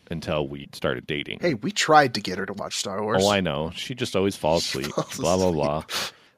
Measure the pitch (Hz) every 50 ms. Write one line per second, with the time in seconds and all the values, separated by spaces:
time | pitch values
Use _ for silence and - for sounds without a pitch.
0 | _ - 85 80 - 92 80 76 73 69 69 69 69 - - - - 78 65 60
1 | - - 78 73 - - - - - 180 127 104 - - - - - - 156 151
2 | 143 131 110 104 95 95 92 92 95 95 98 98 71 - - - - 104 95 101
3 | 104 107 113 95 95 101 104 98 92 82 71 73 78 82 90 - - - 131 120
4 | 123 - - 95 95 101 95 - - 78 82 85 - - - 67 67 - - -
5 | - - - - - 82 90 92 92 92 85 76 73 71 73 80 - - - -
6 | - - - - _ _ _